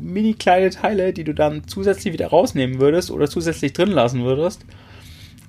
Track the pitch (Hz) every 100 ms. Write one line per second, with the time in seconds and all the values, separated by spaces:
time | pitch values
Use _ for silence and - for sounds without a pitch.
0 | 160 185 220 214 - 180 190 - 202 208
1 | 185 180 156 151 151 151 - - 196 196
2 | 202 160 - 160 226 156 127 131 139 165
3 | 185 - 147 180 165 156 143 - 190 170
4 | 120 131 123 131 170 - - - - -
5 | - - - -